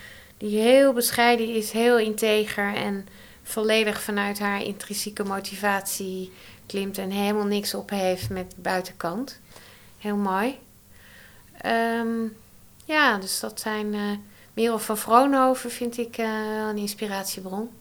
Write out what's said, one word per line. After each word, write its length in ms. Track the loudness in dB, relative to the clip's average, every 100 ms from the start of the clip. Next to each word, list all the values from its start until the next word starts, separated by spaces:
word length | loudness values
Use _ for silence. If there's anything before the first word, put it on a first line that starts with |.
| -20 -20 -20 -10
Die 220 | -2 2
heel 340 | 6 8 8
bescheiden 640 | 4 0 4 4 4 2 -2
is, 160 | -2
heel 260 | 2 4 4
integer 760 | 4 0 2 2 0 -2 -2 0
en 320 | -2 -4 -8 -18 -20 -20
volledig 580 | -8 -2 2 4 2 -2
vanuit 380 | -4 -2 -2 -2
haar 240 | -2 -2
intrinsieke 600 | -4 -8 -8 -6 -6 -4
motivatie 1080 | -4 -4 -6 -2 0 0 -2 -6 -6 -8 -10 -14 -20 -20 -8
klimt 320 | -4 -4 -4
en 120 | -4
helemaal 340 | 0 0 2 2
niks 280 | 0 -2
op 160 | -6 -4
heeft 400 | 0 0 0 -4
met 200 | -6 -8 -6
de 60 |
buitenkant. 800 | -2 -2 -4 -6 -6 -4 -8 -12 -20 -20 -20 -20 -20 -10
Heel 180 | -4 -2
mooi. 440 | 0 0 0 -4 -16 -20 -20 -20 -20 -20 -20 -20 -20 -8
Ehm, 460 | -2 0 0 0 -2 -2 -4 -8 -20 -20 -20 -18 -2
ja, 320 | 4 4 2
dus 220 | -2 -6
dat 200 | -6 -6
zijn, 340 | -4 -4 -2
eh, 60 | -2 -4 -4 -10 -20 -12
Merel 260 | -2 0 0
van 180 | -2 -4
Vroonhoven 760 | 4 6 6 6 4 2 -4
vind 260 | -6 -6 -4
ik, 200 | -6 -4
eh, 80 | -4 -2 -4 -4
wel 100 | -4
een 80 | -4
inspiratiebron. 920 | -4 -6 -6 -4 -6 -8 -8 -6 -8 -12